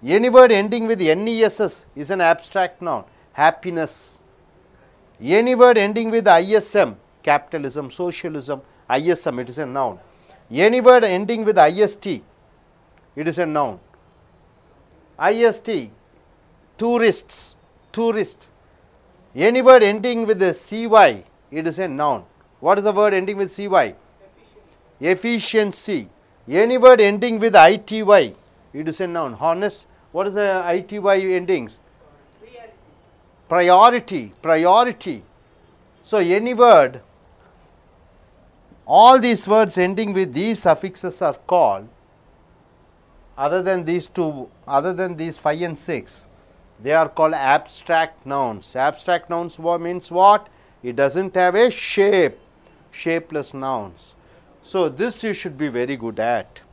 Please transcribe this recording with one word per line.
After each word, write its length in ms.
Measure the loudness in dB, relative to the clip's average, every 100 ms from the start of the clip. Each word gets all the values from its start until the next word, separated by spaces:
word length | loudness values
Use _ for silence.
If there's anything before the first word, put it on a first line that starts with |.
Any 240 | 0 0 4
word 240 | 6 8
ending 340 | 6 0 -4 -4
with 140 | -2
N 260 | 0 0 -2
E 160 | 0
S 180 | -2 0
S 260 | -6 -6 -18 -16
is 140 | -8
an 100 | -2
abstract 640 | 0 0 -2 -4 -4 -6
noun. 220 | -8 -8 -10 _ _
Happiness. 880 | 0 0 0 -8 -6 -8 -10 -18 -20 _ _ _ _ _ _ _ _ _ _
Any 320 | -2 0 0
word 240 | 6 6 6
ending 320 | 2 -2 -2
with 180 | 0 4
I 140 | 4
S 320 | 4 -2 0
M, 240 | 0 0 -4 _ _
capitalism, 680 | -2 -2 -2 -10 -10 -10 -14
socialism, 720 | -10 -10 -8 -12 -12 -10 -12 -12 _ _
I 120 | -2
S 280 | 0 -2 -4
M, 120 | -8
it 100 | -10
is 100 | -10
a 60 |
noun. 340 | -10 -6 -6 -8 _ _ _ -20 _
Any 320 | 0 2 4
word 220 | 6 6
ending 420 | 4 -2 -4 -4 -2
with 100 | 4
I 140 | 4
S 240 | 4 -2
T, 280 | -2 -8 -10 -10 _ _ _ _ _ _ _ _ -10
it 100 | -8
is 100 | -4
a 80 | -4
noun. 340 | -2 -4 -6 _ _ _ _ _ _ _ _ _ _ _ _ _ _
I 160 | -2
S 260 | 2 0 -2
T, 300 | -6 -8 -8 _ _ _ _ _ _ _ _ _
tourists, 800 | -2 0 0 0 -6 -16 -16 -20 _ _ _
tourist. 560 | -6 -4 -2 -6 -10 -20 _ _ _ _ _ _ _ _
Any 260 | -2 0 2
word 220 | 6 8
ending 440 | 6 0 -4 -4 -2
with 120 | 0
the 160 | 0
C 320 | -2 -8 -8 2
Y, 380 | 6 4 2 -14 _ _
it 160 | -8 -8
is 120 | -6
a 100 | -8
noun. 360 | -4 -4 -4 -8 _ _ _
What 200 | -2 0
is 60 |
the 80 | 0
word 200 | 0 0
ending 240 | 0 -4 -6
with 140 | -8
C 180 | -8 -2
Y? 260 | 0 0 -6 _ _ _ _ _ _ _ _ _ _
Efficiency. 1080 | -4 -2 -2 -4 -2 -2 -2 -6 -8 -8 -8 _ _ _ -6
Any 300 | -2 0 4
word 240 | 6 8
ending 360 | 6 2 -4 -2
with 160 | 4
I 220 | 8 8 6
T 260 | -4 -6
Y, 320 | 4 4 4 -8 _ _ _
it 160 | -12 -10
is 100 | -8
a 40 | -8
noun. 300 | -6 -8 -6
Honest. 500 | -4 -2 -4 -8 -20 _ _
What 160 | -8 -6
is 80 |
the 280 | -4 -4 -4
I 160 | -2 -4
T 180 | -6 -6
Y 200 | 0 0
endings? 640 | 0 -4 -2 -4 -4 -16 _ _ _ _ _ _ -20 -20 -20 _ _ _ _ _ _ _ _
Priority, 840 | 0 4 6 6 4 -6 -10 -12 -12
priority. 840 | 0 2 4 2 2 -4 -12 -14 -16 _ _ _ _ _ _ _
So, 140 | -4 -2
any 380 | 0 0 -2
word, 480 | 2 6 6 6 -2 _ _ _ _ _ _ _ _ _ _ _ _ _ _ _ _ _ _ 0
all 320 | 6 8 8
these 280 | 4 -2 0
words 300 | 2 2 0
ending 380 | -2 -2 -4
with 180 | -4 -4
these 280 | -4 -4 -2
suffixes 600 | 0 0 -2 -10 -12 -6
are 140 | -6
called 540 | -6 -2 0 0 -2 -10 _ _ _ _ _ _ _ _ _ _ _ _ _ _ -6
other 220 | -4 -2
than 220 | -2 -4 -4
these 200 | -6 -6
two, 440 | -6 -6 -6 -16 _ -4
other 240 | -2 -2
than 240 | -6 -8 -8
these 220 | -10 -6
five 240 | -6 -4
and 160 | -6 -10
six, 480 | -10 -10 -10 -20 _ _ _ _ _ _
they 100 | -2
are 160 | 0 0
called 240 | 0 -2
abstract 920 | 0 0 0 0 -20 -4 -2 -2 -8 -8
nouns. 500 | -6 -6 -8 -12 -4
Abstract 540 | -4 -4 -6 -6 -4
nouns 280 | -10 -10 -8
wha-, 200 | -6 -4
means 340 | -6 -10 -8
what? 380 | 2 4 4 0 _ _ _
It 120 | -12
doesn't 400 | -2 -2 -2 -6
have 200 | 0 0
a 160 | 2 0
shape, 680 | 0 -8 -2 0 2 0 -2 _ _ _ _ _
shapeless 640 | -12 -6 -6 -6 -12 -10
nouns. 600 | -12 -8 -8 -10 -18 -20 _ _ _ _ _
So, 280 | _ -4 -4
this 340 | -2 -8 -6
you 80 | -8
should 240 | -8 -10 -8
be 120 | -8
very 280 | -6 -6 -6
good 240 | -10 -6
at. 400 | -4 -4 -6 -20 _